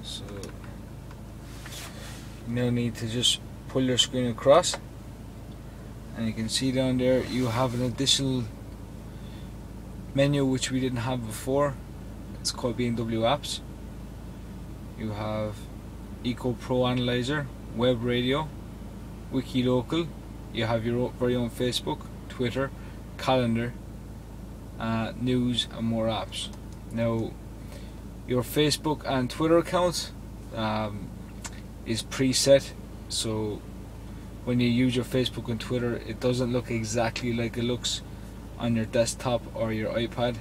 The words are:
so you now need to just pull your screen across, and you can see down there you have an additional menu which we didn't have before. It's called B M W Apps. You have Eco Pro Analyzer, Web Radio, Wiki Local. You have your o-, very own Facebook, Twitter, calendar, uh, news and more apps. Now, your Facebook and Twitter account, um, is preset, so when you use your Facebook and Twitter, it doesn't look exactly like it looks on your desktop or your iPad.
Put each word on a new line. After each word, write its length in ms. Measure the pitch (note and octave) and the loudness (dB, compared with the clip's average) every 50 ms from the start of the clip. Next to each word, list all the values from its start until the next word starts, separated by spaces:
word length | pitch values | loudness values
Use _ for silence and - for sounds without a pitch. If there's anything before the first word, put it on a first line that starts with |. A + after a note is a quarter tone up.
| - | -8
so 180 | - - - - - - - - - - - - - - - - - - - - - - - - - - - - - - - - - - - - - - - - - - - - - - - - | -8 -8 -8 -8 -8 -8 -8 -8 -10 -10 -12 -12 -12 -12 -12 -12 -12 -12 -12 -12 -12 -12 -12 -12 -12 -12 -12 -12 -12 -12 -12 -10 -10 -10 -10 -10 -10 -10 -10 -10 -10 -10 -10 -10 -12 -12 -10 -8
you 80 | A#2 A#2 | -4 0
now 160 | B2 B2 B2 | 2 2 2
need 240 | A#2+ A#2+ A#2+ A#2 A2+ | 2 2 2 0 -2
to 140 | - A#2 A2+ | -2 -4 -2
just 320 | A2 B2 A#2 - - - - - - - - | -2 2 4 4 2 2 -2 -10 -12 -12 -12
pull 160 | - - C3 C3 | 0 2 2 4
your 160 | B2+ B2+ A#2+ | 4 4 4
screen 320 | - - - B2+ B2 A#2+ | 2 2 2 0 2 2
across, 460 | A2+ A2 - C3+ C#3 E3 F3+ - - - - - - - - - - - - - - - - - - - - - - - - - - - - - - | 0 4 8 10 10 10 10 6 -2 -2 -6 -10 -12 -12 -12 -12 -12 -12 -12 -12 -12 -12 -12 -12 -12 -12 -12 -12 -12 -12 -12 -12 -12 -12 -12 -10 -6
and 120 | - A2+ A2 | -2 -2 -2
you 40 | G#2+ | 0
can 160 | A2+ A2+ A2 | 0 -2 0
see 220 | - - C3 C3 | 0 2 2 2
down 280 | B2 C3 C3 C3 B2+ B2+ | 2 4 4 4 4 4
there 260 | B2 B2+ C3 B2+ A2 | 6 6 6 6 4
you 240 | - - B2 B2+ B2 | 2 0 2 2 2
have 260 | A2 A#2+ C3 C3 A#2 | 4 4 2 2 4
an 80 | A#2+ B2+ | 2 0
additional 600 | B2+ A2+ - C#3 C3 - - C#3 C3+ C3 B2+ A#2 A2 - - - - - - - - - - - - - - - - - - - - - - - - - - - - - - - - - | 0 2 2 4 4 4 4 4 2 2 0 0 -2 -6 -10 -12 -12 -12 -12 -12 -12 -12 -12 -12 -12 -12 -12 -12 -10 -10 -10 -10 -10 -10 -12 -12 -12 -12 -12 -12 -10 -10 -10 -10 -4 2
menu 300 | C3+ C#3 C#3+ C#3+ C#3+ C#3 | 4 4 6 6 4 4
which 260 | C3 C3 B2+ - - | 4 4 2 0 0
we 80 | B2+ C3 | 0 0
didn't 220 | B2+ C3 B2+ A#2+ | 0 2 0 0
have 260 | A2+ C3 C3 B2+ A#2 | 0 0 0 -2 -2
before. 480 | G#2+ A2 - - B2+ C3 C#3 C#3+ C#3+ C3 - - - - - - - - - - - - - | -4 -6 -6 -2 0 2 4 4 2 0 -4 -10 -12 -12 -12 -10 -10 -10 -10 -10 -10 -10 -4
It's 120 | - - - | -4 -4 -4
called 240 | - - B2+ A2+ | 0 -2 -2 0
B 100 | A2+ B2 | 2 2
M 80 | A#2+ A#2 | 2 2
W 280 | A2+ A#2+ A2+ A2+ A2+ A2 | 0 0 0 2 4 4
Apps. 360 | A#2 C#3 D3 - - - - - - - - - - - - - - - - - - - - - - - - - - - - - - - | 4 4 4 0 -6 -8 -8 -8 -10 -12 -12 -12 -12 -12 -12 -12 -12 -12 -12 -12 -12 -12 -12 -12 -12 -12 -12 -10 -12 -12 -12 -12 -12 -8
You 140 | - A2 A2 | -6 -4 -4
have 460 | G#2 G#2 G#2+ G#2+ G#2+ G#2+ G#2+ G#2+ G#2 G#2 - - - - - - - - - - - - - | -4 -2 -2 -2 0 0 -2 -2 -4 -6 -10 -10 -10 -12 -12 -12 -12 -12 -10 -10 -10 -4 -2
Eco 300 | B2 A#2 - - B2+ A#2 | -2 -2 0 0 -2 -2
Pro 340 | G#2 - - C3 B2+ B2+ | -2 -2 0 2 4 4
Analyzer, 600 | B2 B2 B2+ B2 B2 B2 B2 A#2+ B2 D3 D3+ C#3+ B2 - - - - - | 4 4 2 2 2 2 2 2 2 0 0 -2 -4 -8 -10 -10 -8 -2
Web 300 | A2 A#2+ B2+ B2+ A#2 A#2 | 4 4 4 4 4 2
Radio, 440 | B2 B2 A#2+ B2 B2+ C3+ D3 D#3+ D3+ - - - - - - - - - - - - - - - - - | 2 2 2 4 4 2 2 0 -2 -6 -10 -10 -10 -12 -10 -12 -12 -10 -10 -12 -10 -12 -12 -10 -2 -2
Wiki 320 | C3 A#2+ - - C3 B2 | -2 -2 2 0 2 4
Local. 420 | B2+ B2+ B2+ A#2+ - - E3 F3 D3 - - - - - - - - - | 6 4 4 2 2 0 0 0 -2 -4 -10 -12 -12 -12 -12 -10 -6 -2
You 140 | A2 A2+ | -2 0
have 200 | A2+ A#2+ A#2 A2 | 2 2 2 2
your 200 | A#2+ A#2+ A#2+ B2 | 2 2 2 0
o-, 60 | A#2+ - - | 0 0 0
very 160 | B2+ B2 B2 | 2 2 4
own 160 | B2 A#2+ A#2 | 2 2 0
Facebook, 560 | A2 - C3 B2 A#2 - - - D3+ - - - - - - - | 0 0 0 0 0 0 -2 -2 -4 -4 -6 -12 -12 -12 -12 -12
Twitter, 420 | - - B2+ A#2+ A2 C3 C#3 C3+ - - - - - - - - - - | -4 0 0 0 2 0 -2 -2 -2 -8 -12 -12 -12 -12 -12 -12 -10 -4
calendar, 560 | - - C3 C3 B2 A#2 A2+ A2+ A#2+ A#2+ B2 - - - - - - - - - - - - - - - - - - - - - | 2 4 4 6 6 4 2 2 0 -2 -4 -8 -10 -12 -12 -12 -12 -12 -12 -12 -12 -12 -12 -12 -12 -12 -12 -12 -12 -12 -8 -4
uh, 340 | A2+ A2+ A2+ A2+ A2 G#2 - - | -2 0 2 2 0 0 -2 0
news 460 | A#2+ B2+ B2+ B2+ A#2+ B2 A#2+ A#2 A2+ - - | 2 4 4 4 4 4 2 2 0 -2 -2
and 80 | - A2+ | -2 0
more 220 | A2+ A2+ A2+ A2+ | 2 2 4 4
apps. 440 | A2+ A2 G2+ F#2+ - - - - - - - - - - - - - A2+ | 2 2 0 -2 -4 -6 -6 -6 -6 -8 -10 -10 -12 -12 -12 -10 -6 -2
Now, 400 | A2+ A#2 A#2 A2+ A2+ G#2+ G2 - - - - - - - - - - - - - - - - - - - | 2 2 4 4 2 0 -2 -4 -8 -12 -12 -12 -12 -12 -12 -12 -10 -12 -12 -12 -12 -12 -12 -12 -10 -4
your 160 | - B2 B2 A#2 | 0 2 2 2
Facebook 600 | - - D3 D3+ D3 C3+ - - D#3 D3 C3 - | 2 4 4 6 6 4 2 2 0 0 0 0
and 240 | - C3 C3 B2+ B2 | 0 2 2 2 0
Twitter 300 | - - D#3+ D#3+ E3 E3+ | 0 0 4 6 6 6
account, 540 | E3 - - F3+ F3+ F3+ D#3+ - - - - - - - - - - - - | 6 4 2 4 4 4 2 0 -4 -6 -8 -10 -12 -12 -12 -12 -12 -8 -4
um, 540 | A2 A2 A2 G#2+ A2 G#2+ G#2+ G#2 G2+ F#2+ - - - - - - - - - - - - - - - - | -2 0 0 0 0 0 -2 -4 -6 -8 -8 -10 -12 -12 -12 -12 -10 -10 -10 -10 -10 -12 -12 -14 -12 -4
is 200 | - A2 A2 - | -2 -2 -2 -2
preset, 680 | - - - C#3 C3 B2+ - - C#3 C#3 C3+ - - - - - - - - - - | -4 0 2 4 4 4 4 8 10 10 8 8 2 -10 -10 -12 -12 -12 -12 -10 -4
so 520 | - - - A#2 A2 G#2+ G#2+ G#2+ G2+ F2+ - - - - - - - - - - - - - - - - - | -2 -2 0 0 0 0 0 -2 -2 -6 -8 -12 -12 -12 -12 -12 -12 -12 -12 -12 -12 -10 -12 -12 -12 -8 -2
when 160 | - B2 B2 | 2 4 4
you 80 | B2 A#2+ | 6 6
use 260 | A#2 A#2+ B2+ B2+ A#2+ | 6 6 6 6 4
your 100 | B2+ A2+ | 2 0
Facebook 440 | - - C3 B2+ A#2+ - - A2 - | 2 4 4 4 4 0 -4 -4 -2
and 120 | A#2+ A2 | -4 -4
Twitter, 360 | - - B2 B2 A#2+ A#2+ A#2 | -2 0 0 0 2 0 0
it 240 | G#2 - G#2 G#2+ G#2+ | -2 -4 -6 -6 0
doesn't 320 | - B2+ B2 A#2+ C3 A#2+ B2 | 2 2 4 4 2 2 2
look 180 | B2+ A#2 - | 0 0 0
exactly 600 | A#2+ A#2 A2 G#2+ G#2 A#2+ A2+ A2+ A2 - - B2 A#2 | -2 -2 0 0 2 2 2 2 0 0 -2 0 0
like 260 | A#2 A#2 A2+ G2 A#2+ | 2 0 0 0 0
it 60 | A#2 | 0
looks 380 | B2 B2 A#2 - - - - - - - - - - - - - - - | 0 0 0 0 -2 -4 -4 -6 -8 -10 -12 -12 -12 -12 -12 -12 -12 -8
on 200 | - B2 A#2+ A#2 | -2 2 2 4
your 80 | A2+ A2 | 2 2
desktop 580 | - - A#2+ A#2 A2+ - - - C3 B2 A#2 - - - | 2 4 4 4 4 2 -2 0 2 2 0 0 -4 -4
or 200 | G#2+ A2+ A2+ A2 | -2 0 0 2
your 200 | A2 A2 G2+ G2 | 0 0 0 2
iPad. 420 | A2 A#2 A2 - - A#2+ B2 A#2+ A2 | 0 0 0 0 2 2 2 2 -2